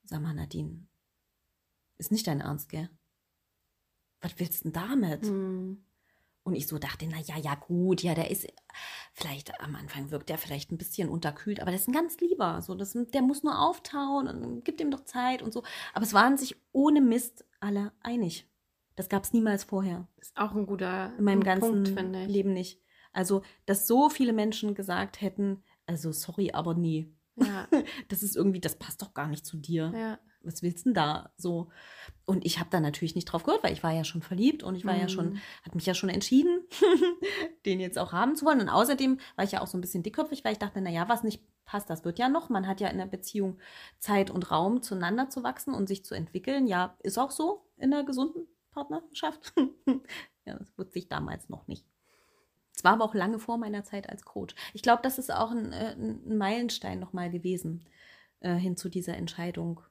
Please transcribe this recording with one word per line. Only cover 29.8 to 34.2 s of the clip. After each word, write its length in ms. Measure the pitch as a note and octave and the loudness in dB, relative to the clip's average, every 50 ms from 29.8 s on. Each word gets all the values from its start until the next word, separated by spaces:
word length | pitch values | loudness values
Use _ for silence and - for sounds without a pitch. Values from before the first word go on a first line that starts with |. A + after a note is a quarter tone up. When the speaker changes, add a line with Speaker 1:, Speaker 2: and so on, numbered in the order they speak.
| D#3+ D#3+ F3 | 0 -2 -2
Speaker 2:
Ja. 260 | A3+ A3+ A3 A3 - _ _ _ _ _ | -4 -4 -6 -6 -8 _ _ _ _ _
Speaker 1:
Was 200 | E3 E3 - - | -10 -10 -4 -4
willst 240 | F3 E3+ - - | -4 -4 0 0
denn 80 | C4 A#3+ | 2 4
da?“ 380 | F#3 D#3 D3 D3+ - - - _ | 4 2 2 0 -2 -6 -12 _
So. 340 | _ - F3+ E3+ E3+ E3+ E3 - - - - - - - - - _ _ | _ -4 -2 -2 -2 -4 -6 -12 -20 -20 -20 -20 -20 -20 -20 -20 _ _
Und 180 | - F#3+ F3+ - | 0 0 0 2
ich 140 | F3 E3 E3 | 0 -2 -2
hab 100 | E3 - | -2 0
da 100 | - F3+ | 2 2
natürlich 340 | D#3 D3+ D3 - - E3 - | 2 2 0 -2 -4 -2 -2
nicht 120 | F3+ E3+ | -4 -6
drauf 180 | - - E3 E3 | -4 -6 -2 0
gehört, 180 | - F4 A4+ - | 2 2 2 2
weil 80 | - D#3+ | 0 -2
ich 100 | D#3 - | 0 0
war 100 | E3+ D#3+ | 0 0
ja 120 | E3 D#3 | 0 -2
schon 180 | - - E3 | -2 -4 -6